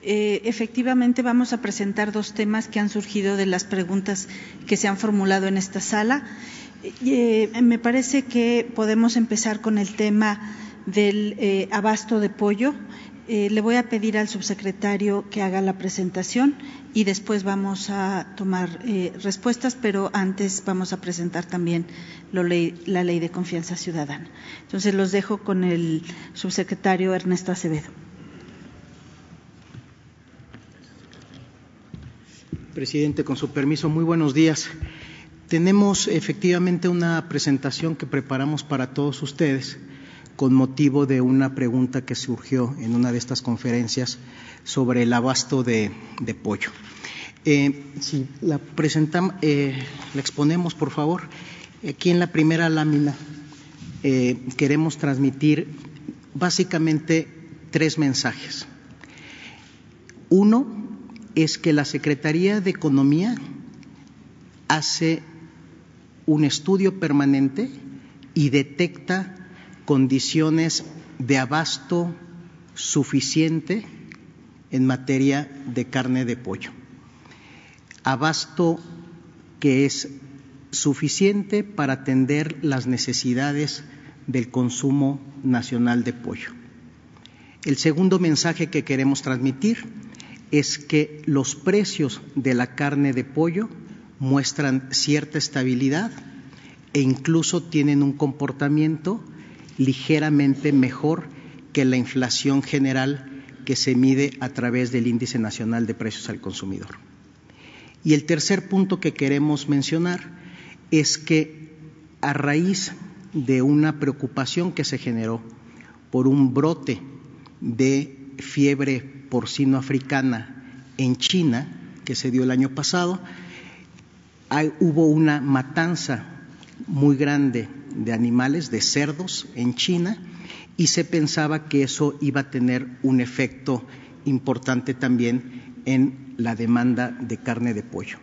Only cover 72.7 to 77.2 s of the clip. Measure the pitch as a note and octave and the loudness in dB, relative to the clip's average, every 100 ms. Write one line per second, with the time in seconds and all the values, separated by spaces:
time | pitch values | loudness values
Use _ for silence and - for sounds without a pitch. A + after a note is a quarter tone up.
72.7 | - - D3+ C3+ C#3 - D#3+ D#3+ D#3+ - | -10 -2 0 2 0 0 0 2 0 -2
73.7 | G3+ - - - - - - - - - | -6 -6 -18 -20 -20 -20 -20 -20 -20 -6
74.7 | C3 C3 B2+ C3 C3+ C#3 C#3 C#3+ - B2+ | 2 2 2 0 2 4 2 -4 -12 -6
75.7 | A#2+ A#2+ C3+ B2+ B2+ B2 A#2 - F#2 - | -4 -2 -2 0 0 0 -4 -6 -8 -10
76.7 | - - - - - | -16 -20 -20 -20 -20